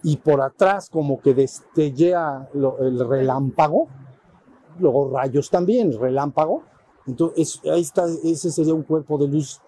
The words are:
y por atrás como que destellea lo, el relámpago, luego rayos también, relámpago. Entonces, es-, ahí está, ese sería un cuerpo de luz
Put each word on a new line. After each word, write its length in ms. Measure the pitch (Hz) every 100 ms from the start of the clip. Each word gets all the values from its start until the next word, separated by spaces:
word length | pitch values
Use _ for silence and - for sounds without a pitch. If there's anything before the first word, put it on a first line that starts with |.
y 140 | 165 143
por 240 | - 143
atrás 500 | 135 _ 190 196 -
como 300 | 160 143 135
que 140 | -
destellea 1160 | 131 135 - - - 151 127 170 180 160 135 139
lo, 260 | 143 135 131
el 260 | 131 123 120
relámpago, 840 | 135 131 131 135 - 151 160 - - - - _ _ _ _ _ 165
luego 320 | 170 127 139
rayos 380 | 131 135 135 139
también, 420 | 180 180 247 202 113
relámpago. 640 | 127 135 143 147 156 269 - _ _ _ -
Entonces, 540 | 123 165 - 151 - 151
es-, 40 |
ahí 120 | 165
está, 240 | 170 - 175 165
ese 260 | 165 165 180
sería 240 | 156 156
un 100 | 160
cuerpo 340 | 143 160 - 147
de 100 | 143
luz 320 | 147 143 -